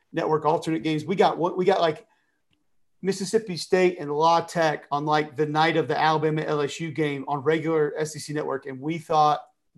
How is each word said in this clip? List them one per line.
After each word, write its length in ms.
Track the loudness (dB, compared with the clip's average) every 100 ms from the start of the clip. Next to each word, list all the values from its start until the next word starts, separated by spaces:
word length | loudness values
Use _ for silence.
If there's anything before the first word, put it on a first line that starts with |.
| _
network 320 | -4 0 2 2
alternate 380 | 0 0 -2
games. 200 | -2 -4
We 140 | -2 2
got 200 | 2 2
what, 200 | -2 0
we 80 | 2
got, 160 | 2
like, 260 | 2 -2 -12 _ _ _ _ _ _ _ _ -8
Mississippi 560 | -4 -4 0 -2 -2 -8
State 400 | 0 4 4 2
and 100 | -6
La 300 | 2 4 4
Tech 460 | 2 0 0 0 -4
on, 160 | -4 2
like, 300 | 0 0 -2
the 100 | -2
night 300 | 2 2 2
of 140 | 0
the 100 | 2
Alabama 440 | 2 2 2 0
L 180 | -2 -2
S 180 | -2 -4
U 100 | -8
game 360 | -2 -2 -4 -6
on 120 | -2
regular 540 | 0 0 0 0 0 -2
S 180 | -6 -8
E 40 |
C 120 | -8
network. 360 | -6 -4 -6 -8
And 120 | -10
we 200 | -6 -6
thought 420 | 0 2 4 2 -4 _ _